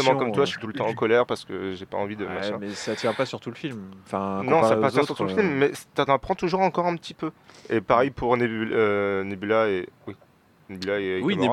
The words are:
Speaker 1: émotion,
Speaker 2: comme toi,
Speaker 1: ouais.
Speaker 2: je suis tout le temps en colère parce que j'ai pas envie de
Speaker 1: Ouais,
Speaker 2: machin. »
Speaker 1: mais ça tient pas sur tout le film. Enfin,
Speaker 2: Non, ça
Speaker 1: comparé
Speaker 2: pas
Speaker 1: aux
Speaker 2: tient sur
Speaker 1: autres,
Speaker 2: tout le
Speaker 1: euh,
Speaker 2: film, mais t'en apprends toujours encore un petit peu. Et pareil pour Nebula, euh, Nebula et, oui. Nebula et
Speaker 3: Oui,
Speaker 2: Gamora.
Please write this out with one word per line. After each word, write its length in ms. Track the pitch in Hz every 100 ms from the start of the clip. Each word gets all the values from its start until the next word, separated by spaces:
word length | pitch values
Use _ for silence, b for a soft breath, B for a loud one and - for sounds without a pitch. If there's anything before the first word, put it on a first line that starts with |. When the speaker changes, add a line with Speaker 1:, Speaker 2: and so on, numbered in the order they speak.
| 135
Speaker 1:
émotion, 80 | 131
Speaker 2:
comme 140 | 127
toi, 80 | 107
Speaker 1:
ouais. 40 | 139
Speaker 2:
je 40 |
suis 80 | -
tout 60 | 110
le 40 |
temps 120 | 104 110
en 60 |
colère 320 | 113 117 117 123
parce 180 | 113
que 300 | - 95 95
j'ai 120 | 92 95
pas 100 | 95
envie 180 | 101
de 100 | 107
Speaker 1:
Ouais, 80 | 95
Speaker 2:
machin. » 240 | 95 101 107
Speaker 1:
mais 100 | 101
ça 240 | 98 -
tient 200 | 107 120
pas 120 | 110 131
sur 140 | 110
tout 100 | -
le 60 | 113
film. 240 | 151 117 95 95 -
Enfin, 360 | 98 98 98
Speaker 2:
Non, 180 | 127 156
ça 140 | - 110
Speaker 1:
comparé 40 |
Speaker 2:
pas 60 | 131
Speaker 1:
aux 40 |
Speaker 2:
tient 120 | -
sur 80 | 151
Speaker 1:
autres, 40 | 151
Speaker 2:
tout 80 |
le 80 | -
Speaker 1:
euh, 100 | 185
Speaker 2:
film, 160 | 196 139
mais 140 | 143 - - -
t'en 80 |
apprends 320 | 139 139 - 185
toujours 240 | 180 185
encore 260 | 190 - 175
un 80 |
petit 200 | 170 -
peu. 180 | - 160 - b b b
Et 120 | 113
pareil 300 | 95 120 139
pour 260 | 123 123 123
Nebula, 400 | 120 110 113 113
euh, 480 | 107 101 101 98
Nebula 440 | 98 98 104 110 110
et, 200 | 95 90 - -
oui. 80 | 98 _ _ _ _ -
Nebula 300 | 95 95 101
et 220 | 95 92
Speaker 3:
Oui, 120 | 143 196
Speaker 2:
Gamora. 120 | 127